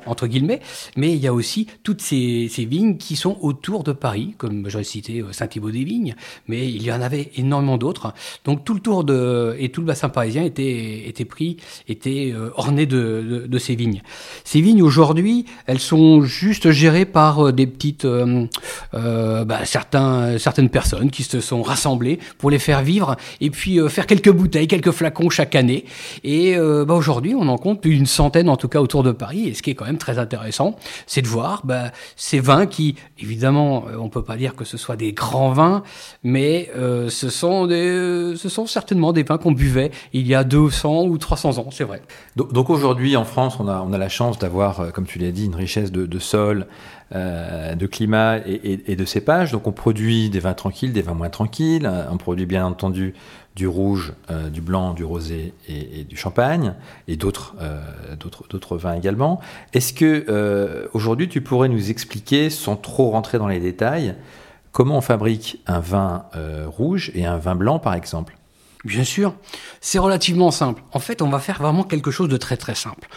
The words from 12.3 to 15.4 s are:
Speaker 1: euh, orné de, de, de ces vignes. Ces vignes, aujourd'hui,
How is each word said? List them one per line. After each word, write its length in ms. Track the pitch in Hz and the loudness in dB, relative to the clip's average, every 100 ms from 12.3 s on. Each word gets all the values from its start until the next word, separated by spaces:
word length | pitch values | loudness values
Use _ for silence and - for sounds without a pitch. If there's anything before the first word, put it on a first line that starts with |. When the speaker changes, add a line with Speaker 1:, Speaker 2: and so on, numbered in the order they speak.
| 113 | -4
Speaker 1:
euh, 140 | 113 - | -6 -4
orné 300 | 131 143 151 | 0 2 2
de, 400 | 127 113 110 113 | 2 0 -2 -4
de, 180 | 120 123 | -6 -2
de 100 | 127 | -4
ces 180 | - 117 | -2 -2
vignes. 260 | 117 98 - - - - | 0 -2 -8 -18 -18 -18
Ces 160 | - 151 | 0 4
vignes, 240 | 180 220 | 6 8
aujourd'hui, 600 | 160 135 151 160 202 240 | 8 8 6 4 2 0